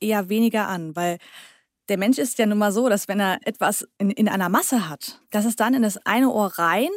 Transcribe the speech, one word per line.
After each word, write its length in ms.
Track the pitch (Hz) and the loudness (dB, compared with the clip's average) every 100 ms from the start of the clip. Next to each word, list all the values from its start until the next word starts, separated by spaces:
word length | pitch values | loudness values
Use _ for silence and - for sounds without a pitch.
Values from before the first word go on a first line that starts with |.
eher 280 | 214 208 185 | -2 -2 0
weniger 400 | 214 226 220 196 | 2 2 2 -2
an, 280 | 185 160 156 | -6 -6 -4
weil 220 | 175 175 - - - _ _ _ - | -4 -4 -10 -20 -20 _ _ _ -6
der 100 | 190 | 0
Mensch 200 | 208 262 | 2 0
ist 200 | 269 - | 0 0
ja 80 | 214 | 0
nun 120 | 208 | 2
mal 140 | 208 | 2
so, 160 | 202 254 | 2 2
dass 180 | 202 - | 0 0
wenn 140 | 196 | -2
er 180 | 196 - | 0 -2
etwas 420 | - - 156 208 - - | -4 -2 -2 -2 -6 -4
in, 120 | 196 | -2
in 180 | 214 208 | 2 0
einer 200 | 196 180 | 2 0
Masse 400 | 233 - 247 160 | 0 2 0 -2
hat, 320 | 143 - - _ | -8 -14 -16 _
dass 140 | 208 | -2
es 120 | 226 226 | 0 0
dann 180 | 226 | 0
in 80 | 262 | 2
das 160 | 214 - | 0 -2
eine 260 | - 220 262 | -2 2 2
Ohr 280 | 214 196 - | 2 -2 0
rein 300 | 170 185 311 | 0 2 0